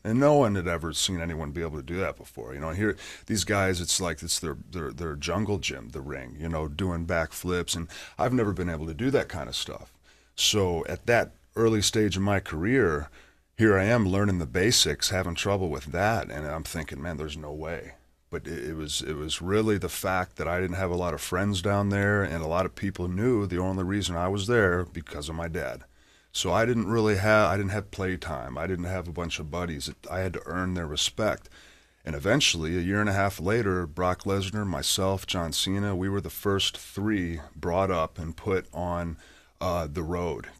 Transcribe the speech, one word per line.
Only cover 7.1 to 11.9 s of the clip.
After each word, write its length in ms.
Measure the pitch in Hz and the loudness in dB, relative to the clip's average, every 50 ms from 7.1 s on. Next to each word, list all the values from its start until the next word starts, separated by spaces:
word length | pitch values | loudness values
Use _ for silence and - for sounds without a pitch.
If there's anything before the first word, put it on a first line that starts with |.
| 90 82 80 - - - - 90 90 90 85 - - | 0 0 0 -2 -4 -6 -2 0 0 0 0 -2 -4
And 140 | 87 82 - - - - - - | -4 -6 -8 -10 -14 -16 -12 -2
I've 160 | - - 127 | 0 2 2
never 200 | 127 123 113 104 | 4 4 4 2
been 180 | 90 90 87 87 | 2 0 -2 -2
able 160 | 85 76 78 | -2 -4 -4
to 80 | 82 80 | -6 -4
do 160 | 76 117 135 | -2 0 2
that 180 | 135 123 - - | 2 2 0 -2
kind 200 | - 85 65 58 | -6 -8 -6 -6
of 80 | - | -6
stuff. 360 | - - - - - - - - _ _ _ _ _ _ _ _ | -6 -6 -6 -8 -12 -14 -18 -20 _ _ _ _ _ _ _ _
So 480 | - - - - 104 95 90 87 82 - - | 0 2 2 4 4 4 2 2 0 -2 -4
at 180 | 90 - - | -6 -2 2
that 260 | - 120 113 87 - - - _ _ _ | 4 4 4 4 2 -4 -12 _ _ _
early 260 | 107 113 113 110 107 | 4 4 4 6 4
stage 340 | 98 - | 2 2